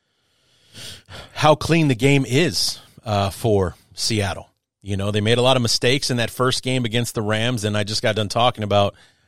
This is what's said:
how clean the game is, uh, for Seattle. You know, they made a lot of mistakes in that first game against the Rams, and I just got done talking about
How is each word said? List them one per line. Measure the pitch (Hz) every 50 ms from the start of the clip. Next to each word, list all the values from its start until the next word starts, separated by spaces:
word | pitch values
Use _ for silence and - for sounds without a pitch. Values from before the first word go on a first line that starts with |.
| _ _ _ _ _ _ _ _ _ _ _ _ _ _ _ - - - - - _ _ - - - -
how | - - - 156 151
clean | - - - 165 170 156 143
the | 127
game | 104 127 135 143 139 135
is, | - 123 143 175 143 92 - - - - - - - _ - _
uh, | 113 104 101 98 98
for | - - - 117 104 98 92 85 - - _ _ -
Seattle. | - - - 117 104 101 95 90 95 - _ _ _ _ _ _ _
You | - 98 101
know, | 95 98 104
they | 104 107
made | 104 110 120 120
a |
lot | 120 131 131
of | 131
mistakes | 120 110 - - 131 120 135 143 - -
in | 127 120
that | 113 110
first | - - 123 131 123 -
game | - 127 131 131 123
against | 113 110 120 120 - -
the | 120
Rams, | 107 104 107 107 113 120 127 104 101
and | 107 104
I | 104
just | 104 101 107 -
got | - 113 104
done | 110 107 95
talking | - 120 120 123 110 -
about | 107 101 104 101 101 98 - _ - _ _ _ _